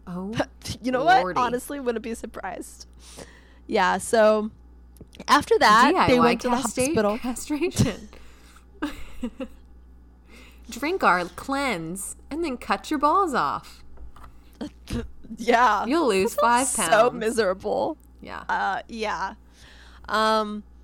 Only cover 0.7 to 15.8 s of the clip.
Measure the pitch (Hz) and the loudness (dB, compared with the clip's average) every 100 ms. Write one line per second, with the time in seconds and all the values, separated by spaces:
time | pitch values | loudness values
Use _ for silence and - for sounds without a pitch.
0.7 | - 247 254 311 381 185 180 240 247 - | -8 -2 0 4 4 4 0 0 -2 -6
1.7 | 285 247 226 220 226 226 - 190 - - | -6 -4 -4 -8 -10 -10 -10 -10 -10 -14
2.7 | - - - - - - - - - - | -20 -20 -20 -20 -20 -20 -20 -20 -20 -4
3.7 | 214 185 185 - 233 214 214 214 - - | 0 2 0 0 4 6 4 -2 -10 -20
4.7 | - - - - - - 277 - 440 240 | -20 -20 -20 -20 -12 2 2 4 4 6
5.7 | 214 277 359 214 247 240 233 247 240 240 | 8 6 4 4 4 4 2 0 -2 -2
6.7 | 262 262 233 208 226 247 233 - 294 339 | -2 0 0 0 -2 -6 -8 -6 -4 -2
7.7 | - 247 180 - - - - - - - | 0 0 -2 -14 -20 -20 -20 -20 -20 -20
8.7 | - 294 - - - 233 - 262 - - | -12 -10 -10 -12 -10 -12 -10 -14 -16 -20
9.7 | - - - - - - - - - - | -20 -20 -20 -20 -20 -20 -20 -20 -20 -16
10.7 | 233 294 381 208 180 175 - - 269 277 | -6 -4 0 2 2 0 -8 -6 -2 -2
11.7 | 180 160 190 - - - 294 339 240 - | -2 -6 -8 -10 -14 -10 -6 -4 -6 -4
12.7 | 202 - 302 294 359 370 220 143 107 - | -4 -2 0 2 2 2 0 -2 -4 -10
13.7 | - - - - - - - - - 302 | -20 -20 -16 -18 -18 -20 -20 -20 -14 -14
14.7 | - - 240 - - - 226 226 233 240 | -14 -10 -8 -8 -16 -16 -4 2 4 6
15.7 | 208 | 4